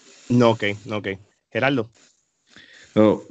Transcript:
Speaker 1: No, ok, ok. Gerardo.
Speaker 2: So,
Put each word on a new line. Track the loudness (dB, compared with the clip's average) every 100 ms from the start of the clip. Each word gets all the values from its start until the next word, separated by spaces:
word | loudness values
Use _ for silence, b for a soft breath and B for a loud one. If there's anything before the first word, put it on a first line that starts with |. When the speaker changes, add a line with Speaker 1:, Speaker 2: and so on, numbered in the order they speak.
| _ -20 -2
Speaker 1:
No, | 2 2
ok, | 2 -4 -8 -10
ok. | -10 -8 -12 _ _ _
Gerardo. | -4 -2 -2 -6 _ _ _ _ _ _ b b b b
Speaker 2:
So, | 2 2 2 -6